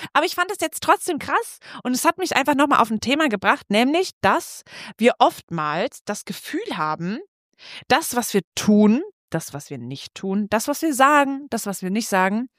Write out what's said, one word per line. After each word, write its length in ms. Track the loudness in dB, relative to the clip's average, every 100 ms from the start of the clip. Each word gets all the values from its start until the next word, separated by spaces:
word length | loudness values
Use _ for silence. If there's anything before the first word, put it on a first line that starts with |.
| -4
Aber 140 | 0 0
ich 80 | 0
fand 160 | -4
es 60 | -2
jetzt 220 | -6 -4
trotzdem 340 | 0 2 0 -4
krass 400 | -2 -2 -4 -12 -18 -10
und 100 | -4 -2
es 100 | 0
hat 140 | 0
mich 160 | 0 0
einfach 180 | 2
nochmal 280 | 2 4 4
auf 100 | 2
ein 80 | 0
Thema 300 | 0 2 2
gebracht, 360 | 0 0 0 0
nämlich, 420 | 2 4 2 0 0
dass 400 | 0 0 -2 -14 -18 -18 -14 2
wir 140 | 2 6
oftmals 840 | 4 2 -8 -4 -2 -2 -4 -6 -10
das 200 | -8 -8
Gefühl 520 | -12 -8 -8 -6 -4
haben, 420 | -4 -4 -4 -6 -10 _ _ _ -20 -10 0
das, 280 | 0 0 -4
was 200 | 0 -2
wir 60 | -2 -4
tun, 460 | 4 6 6 4 0 -12 _
das, 240 | -8 -8 -14
was 160 | -12
wir 80 | -12
nicht 340 | -10 -12 -14
tun, 320 | -10 -4 -2 0
das, 160 | -2 -2
was 160 | -4
wir 100 | -2
sagen, 540 | 4 6 6 4 0 -6
das, 160 | -8 -6
was 160 | -6
wir 80 | -4
nicht 200 | -4 0
sagen, 380 | 2 2 0 -6